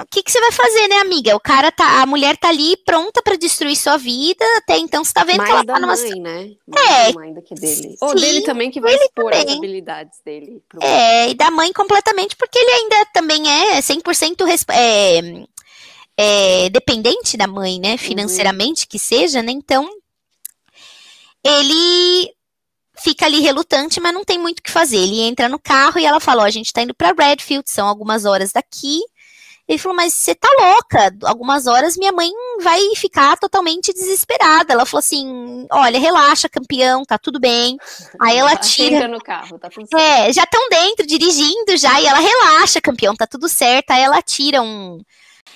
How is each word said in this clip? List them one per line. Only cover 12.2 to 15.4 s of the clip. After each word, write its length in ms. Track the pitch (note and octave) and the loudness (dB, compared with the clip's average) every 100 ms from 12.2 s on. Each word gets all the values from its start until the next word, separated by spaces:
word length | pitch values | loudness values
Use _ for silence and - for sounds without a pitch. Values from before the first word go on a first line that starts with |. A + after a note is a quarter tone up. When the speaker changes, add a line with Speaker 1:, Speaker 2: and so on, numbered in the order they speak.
| G4+ - | -4 -6
Speaker 1:
porque 220 | B4 B4 | -2 0
ele 120 | B4 | 2
ainda 340 | B4 A4 G#4 G#4+ | 2 2 0 2
também 340 | F4+ D#4+ D#4 D4+ | 0 -2 -2 0
é 320 | D4 G4+ C#4 | 0 0 0
cem 200 | - C#4+ | -2 -4
por 120 | F4 E4+ | -4 -2
cento 280 | D#4+ F4+ | -2 -2
resp-, 260 | F4 E4+ - | -2 -2 0
é, 760 | A#3+ A#3 G#3 G3 E3 E3+ F3 | 0 2 2 4 2 -2 -12